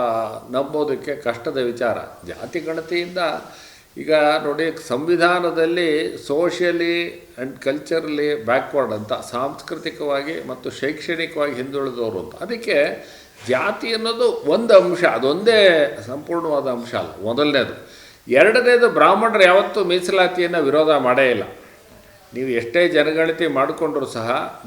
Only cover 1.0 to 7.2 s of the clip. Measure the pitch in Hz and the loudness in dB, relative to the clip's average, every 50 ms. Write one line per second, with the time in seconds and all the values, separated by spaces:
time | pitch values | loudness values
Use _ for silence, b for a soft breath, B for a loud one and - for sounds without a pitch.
1 | - 151 139 - - 120 117 - - 160 143 135 127 120 117 - 127 117 98 80 | -6 -8 -8 -6 -4 -4 -4 -4 -4 -6 -4 -2 -2 -2 -2 -2 -2 -2 -2 -4
2 | 78 - - - - 87 - - 107 120 - 175 151 160 160 165 160 - 175 175 | -6 -12 -16 -18 -16 -16 -14 -12 -12 -10 -8 -8 -6 -6 -6 -8 -6 -6 -4 -4
3 | 175 175 180 185 175 156 160 160 - - B B B B B B B B B - | -4 -6 -4 -4 -4 -4 -4 -6 -10 -14 B B B B B B B B B -10
4 | 139 147 156 151 151 147 156 156 151 147 143 151 160 165 156 - - - 123 131 | -4 0 2 2 4 4 2 0 0 -2 -2 -2 -2 -2 -4 -6 -6 -4 -4 -2
5 | 156 170 175 165 170 175 180 180 175 170 151 160 165 165 175 180 175 160 151 151 | 0 0 2 4 4 4 2 2 0 0 0 0 0 0 0 0 0 0 0 0
6 | 165 - - - - - 143 156 175 175 170 - 180 175 170 170 170 170 170 170 | 0 -2 -6 -8 -6 -4 -2 0 0 0 0 0 0 0 0 0 0 0 -2 -2
7 | 170 170 - - | -4 -6 -8 -14